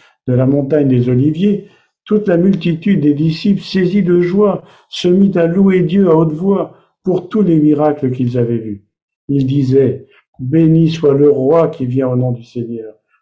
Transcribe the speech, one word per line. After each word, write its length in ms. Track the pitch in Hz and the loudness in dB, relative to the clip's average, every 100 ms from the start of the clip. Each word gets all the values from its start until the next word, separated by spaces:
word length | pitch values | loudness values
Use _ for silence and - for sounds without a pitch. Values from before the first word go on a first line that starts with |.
| _ _ - | _ _ -4
de 80 | |
la 120 | 123 131 | 0 2
montagne 420 | 143 135 151 139 | 0 0 0 2
des 200 | 127 123 | 0 0
Oliviers, 600 | 123 147 156 208 190 - _ _ _ | 0 0 0 -2 -2 -6 _ _ _
toute 240 | - 208 202 | -2 -2 0
la 80 | 170 | 0
multitude 640 | 190 170 170 160 208 180 | 2 0 -2 -2 0 0
des 140 | 147 | 0
disciples, 460 | 143 160 160 208 196 | 0 -2 -2 -2 -2
saisis 420 | - 190 180 202 | -2 -2 -2 0
de 180 | 180 175 | 0 0
joie, 440 | 175 190 208 180 - _ _ | 0 0 0 -2 -8 _ _
se 180 | - 180 | -4 0
mit 300 | 185 196 180 | 2 2 2
à 80 | 165 | 0
louer 360 | 180 196 185 | 2 2 2
Dieu 280 | 160 196 185 | 0 2 2
à 60 | 160 | 4
haute 160 | 160 | 2
voix 440 | 156 196 190 156 - _ _ | -2 -2 -2 -4 -12 _ _
pour 240 | 185 180 - | -4 -4 -2
tous 140 | 220 | -2
les 160 | 185 160 | 0 2
miracles 520 | 151 147 151 143 131 | 4 2 2 -2 -4
qu'ils 260 | 127 123 123 | -4 -4 -2
avaient 220 | 117 117 | -2 -4
vus. 260 | 110 101 _ _ _ _ - | -6 -14 _ _ _ _ -4
Ils 180 | 139 131 | -2 0
disaient, « 600 | 143 127 135 127 - - _ _ - | 0 0 2 2 -2 -12 _ _ -12
Béni 500 | 127 160 160 160 160 | -4 2 4 4 2
soit 240 | - 147 | 0 0
le 160 | 139 147 | 2 2
roi 380 | 131 131 165 160 | 2 2 2 0
qui 180 | - 123 | -2 -6
vient 220 | 127 127 | -4 -2
au 80 | 123 | -2
nom 160 | 123 | -2
du 100 | 117 | -6
Seigneur, 520 | 117 120 113 117 110 - _ _ | -10 -12 -10 -10 -14 -18 _ _